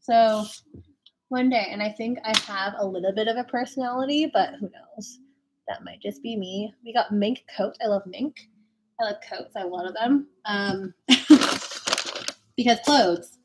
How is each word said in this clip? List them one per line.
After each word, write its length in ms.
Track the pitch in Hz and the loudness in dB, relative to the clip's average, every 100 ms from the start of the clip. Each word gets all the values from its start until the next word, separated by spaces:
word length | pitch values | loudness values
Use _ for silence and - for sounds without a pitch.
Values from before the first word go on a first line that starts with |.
| - | 4
So 380 | 233 226 214 214 - _ - - _ - _ _ | 6 6 4 -2 -10 _ -20 -20 _ -20 _ _
one 200 | 254 254 | 0 2
day, 160 | 247 202 | 2 -2
and 140 | 202 | -4
I 60 | 214 | -4
think 320 | 208 233 247 | -4 -6 -6
I 100 | 220 220 - | -2 -2 -2
have 280 | 196 196 208 | -4 -4 -4
a 80 | 202 | -4
little 260 | 185 190 | -2 -2
bit 140 | 196 214 | 0 -2
of 100 | 226 | -2
a 60 | |
personality, 880 | 240 247 262 - 254 247 262 294 311 | -4 -6 -6 -6 -4 -4 -2 0 2
but 220 | 208 185 - | 2 0 -2
who 100 | 196 | -12
knows? 480 | - - - - - - _ _ _ - | -12 -20 -18 -16 -18 -20 _ _ _ -12
That 160 | - | -10
might 180 | - - | -10 -10
just 220 | 202 202 | -10 -8
be 140 | 233 220 | -8 -6
me. 360 | 185 190 208 - | -6 -6 -8 -10
We 80 | 233 | -4
got 200 | 233 - | -2 0
mink 320 | 208 202 254 - - | 0 0 -2 -8 -4
coat. 180 | 196 - | -4 -2
I 40 | 226 | 0
love 180 | 202 190 | 0 -2
mink. 420 | 185 277 - - _ _ _ _ - | -8 -8 -8 -20 _ _ _ _ -6
I 40 | 214 | -4
love 100 | - - | -4 -10
coats. 280 | - - - | -14 -12 -8
I 40 | |
have 80 | 180 | -8
a 60 | |
lot 140 | 180 180 | -6 -8
of 60 | |
them. 340 | 214 233 277 - _ | -2 2 2 0 _
Um, 500 | 214 202 202 190 190 - - | -6 -2 -2 -2 -6 -14 2
<laughs> 0 | 262 - 294 - - - - - - - - - - _ - | 2 8 8 8 -2 -6 -10 -4 -4 -4 -8 -10 -12 _ -2
because 220 | 240 226 | 2 2
clothes. 540 | - 294 196 170 - - | 6 6 6 2 -4 -18